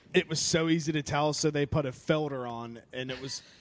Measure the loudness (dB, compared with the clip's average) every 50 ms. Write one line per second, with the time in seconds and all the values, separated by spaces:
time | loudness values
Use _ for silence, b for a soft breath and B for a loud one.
0 | -8 0 2 2 2 2 0 -2 0 2 2 2 4 4 2 2 2 0 -2 -2
1 | -2 0 0 2 2 2 2 2 2 2 2 2 0 2 2 0 0 0 -4 -4
2 | 0 0 2 2 0 -2 -4 -6 -6 -6 -8 -8 -10 -12 -12 -16 -16 _ -8 -8
3 | -6 -6 -6 -8 -8 -8 -10 -10 -12 -16 -20 -6